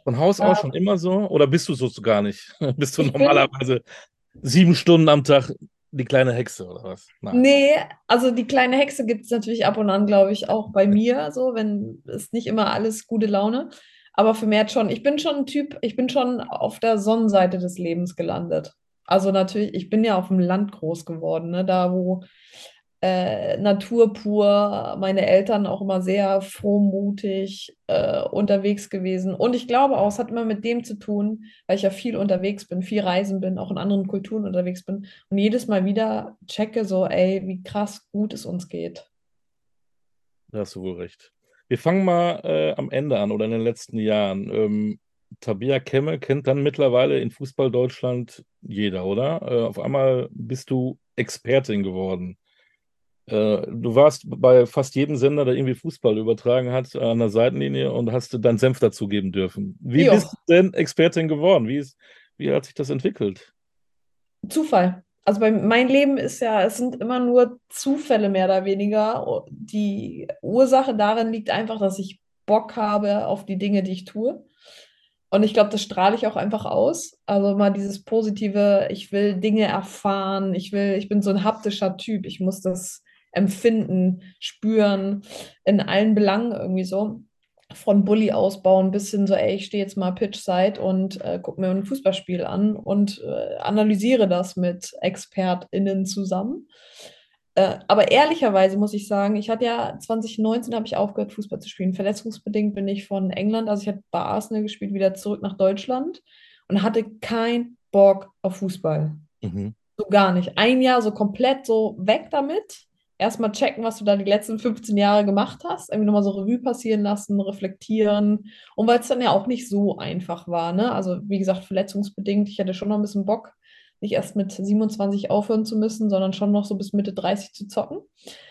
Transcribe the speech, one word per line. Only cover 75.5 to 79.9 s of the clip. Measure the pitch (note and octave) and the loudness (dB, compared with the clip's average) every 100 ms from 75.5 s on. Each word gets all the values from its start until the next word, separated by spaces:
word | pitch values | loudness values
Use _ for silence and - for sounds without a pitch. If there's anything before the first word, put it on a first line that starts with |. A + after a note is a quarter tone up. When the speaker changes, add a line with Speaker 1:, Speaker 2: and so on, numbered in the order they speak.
| A3 | 4
Speaker 2:
glaub, | G#3 | 2
das | A3 | 0
strahle | - - F#3+ A3+ | -6 0 2 2
ich | G#3+ | -2
auch | - | -2
einfach | G#3 G#3+ - | -4 -4 -2
aus. | - A#3 E4 - _ - | 0 2 0 -8 _ -2
Also | G3+ G3+ G3+ | 0 2 2
mal | G3+ | 2
dieses | G3 G3 G3 | 0 -4 -8
positive, | - A3+ G#3+ G3+ G#3+ G3+ G3+ G3 - | -4 -2 -2 -2 -2 2 4 4 2
ich | F#3+ - | -4 -6
will | G3+ G#3 | 0 0
Dinge | F#3 G#3+ G#3+ | 0 0 2
erfahren, | G#3 G3 F#3+ | 2 0 -6